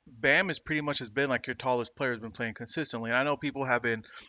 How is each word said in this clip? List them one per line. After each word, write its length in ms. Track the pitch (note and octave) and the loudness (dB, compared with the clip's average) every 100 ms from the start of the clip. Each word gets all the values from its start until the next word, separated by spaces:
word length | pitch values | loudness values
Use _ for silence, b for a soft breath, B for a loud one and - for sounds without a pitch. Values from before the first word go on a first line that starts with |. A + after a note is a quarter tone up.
| - | -20
Bam 440 | A#2 C3+ D#3 F#3+ | 0 4 4 4
is 80 | C#3+ | -2
pretty 240 | - D#3 | -2 -2
much 160 | D3 C#3 | 0 -2
has 100 | A#2 | -2
been, 220 | A2+ C#3+ | 0 2
like, 160 | A#2+ - | 0 -2
your 80 | |
tallest 420 | A#2+ C3 B2 A#2 - | -2 0 2 0 -2
player 140 | C3 | -2
has 100 | A#2 | -2
been 120 | A2+ | -6
playing 200 | G2+ A#2 | -6 -6
consistently. 560 | A2 A#2 - C#3+ A#2 A2+ | -6 -6 -4 -4 -4 0
And 100 | B2 | 2
I 60 | |
know 120 | C#3+ C#3+ | 2 0
people 280 | D3 C#3 | -2 -2
have 160 | C3 B2 | 2 2
been 220 | A#2 A2+ - B | 2 0 -4 B